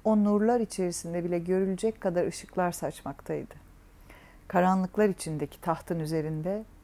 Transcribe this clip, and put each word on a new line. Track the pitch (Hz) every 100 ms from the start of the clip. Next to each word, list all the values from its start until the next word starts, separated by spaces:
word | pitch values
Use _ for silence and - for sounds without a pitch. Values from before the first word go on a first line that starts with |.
o | 214 214
nurlar | 208 208 220 247
içerisinde | 214 - 180 170 165 175
bile | 170 175
görülecek | 170 185 190 185 220 220
kadar | 190 175 165
ışıklar | - - - 180
saçmaktaydı. | 170 147 - - - - 151 - - - - - - - - - - -
Karanlıklar | 185 185 190 185 - 208
içindeki | 180 - 151 147 -
tahtın | - 160 - 170
üzerinde | 156 160 151 156 165 208 220 -